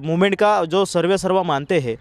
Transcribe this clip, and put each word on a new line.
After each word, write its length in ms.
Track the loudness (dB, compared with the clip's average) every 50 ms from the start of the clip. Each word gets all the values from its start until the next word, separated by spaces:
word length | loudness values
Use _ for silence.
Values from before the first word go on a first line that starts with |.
| -2
मूवमेंट 320 | -2 0 2 2 2 2
का 300 | 2 2 2 2 2 0
जो 200 | 0 0 0 0
सर्वे 340 | 0 0 -2 0 2 0 0
सर्वा 240 | 0 -2 -2 -2 0
मानते 380 | 0 -2 -2 -2 0 0 0
हैं, 160 | 0 -2 -6 -6